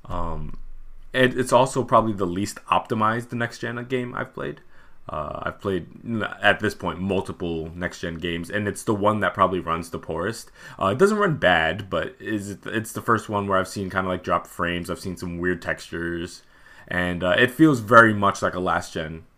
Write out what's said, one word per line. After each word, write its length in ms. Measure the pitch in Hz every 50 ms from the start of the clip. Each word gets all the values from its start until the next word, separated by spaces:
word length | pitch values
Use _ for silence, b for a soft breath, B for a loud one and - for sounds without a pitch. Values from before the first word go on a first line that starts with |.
| -
Um, 520 | - 87 87 85 82 80 78 78 - - - - - - - - - - - - -
it, 260 | - 131 127 123 123 123
it's 140 | 123 123
also 320 | 135 120 131 131 - 135 117
probably 300 | - 131 117 110 110 107
the 120 | 98 98
least 320 | 87 87 92 104 101 - - - -
optimized 600 | 92 90 - - 120 110 107 107 110 120 117 -
next-gen 520 | 127 117 117 117 - - - 117 117 120 120
game 300 | 123 131 127 123 123 -
I've 200 | - - - -
played. 260 | - 139 143 147 - - b b b b b b b - -
Uh, 320 | - 78 73 73 76 76 -
I've 140 | 85 - -
played, 260 | - 101 95 87 78 - - - -
n-, 180 | - 117 110 101 - - -
at 200 | 101 104 98 -
this 160 | 104 104 -
point, 240 | - - 87 78 85
multiple 720 | 92 98 95 98 - - 82 - 92 85 82 80 80 82 82
next-gen 420 | 87 90 87 - - - 87 82
games, 340 | 78 78 87 85 85 85 -
and 180 | - 104 104 101
it's 160 | 92 - -
the 100 | - 110
one 240 | 98 98 104 107 107
that 140 | 98 90 -
probably 240 | 107 95 90 95 90
runs 320 | 80 85 82 85 82 -
the 80 | - 80
poorest. 540 | - - 80 80 87 107 113 - - - B B B B B B
Uh, 80 | - 95
it 100 | 104 127
doesn't 200 | 190 202 214 208
run 200 | 202 190 151 -
bad, 520 | - 90 90 80 80 80 82 104 104 92
but 240 | 90 80 80 - - _
is 300 | 101 101 110 104 98 101
it, 100 | 98 - -
it's 260 | 101 98 110 107 -
the 100 | - 107
first 260 | - - 117 107 - -
one 200 | 107 101 101 98
where 100 | 98 92
I've 80 | 92
seen 240 | - - 107 98 92
kinda, 180 | 92 95 95 92
like, 140 | 92 87
drop 240 | - 92 87 85 -
frames. 420 | - - - 87 85 87 87 85 90
I've 120 | 87 -
seen 160 | - 98 87
some 220 | - 92 87 87 85
weird 220 | 87 90 90 85
textures, 840 | - 85 80 - - - 82 82 85 85 85 85 85 87 - - B B B B B B B B B
and, 380 | B 87 90 90 90 87 85 90
uh, 100 | 90 95
it 140 | 110 123 123
feels 300 | - - 160 156 143 117
very 340 | 107 101 123 117 113 110 107
much 280 | 104 101 98 95 -
like 120 | 104 92 85
a 60 | 90
last-gen 640 | 90 90 82 87 - - - 90 80 78 82 80 - _ _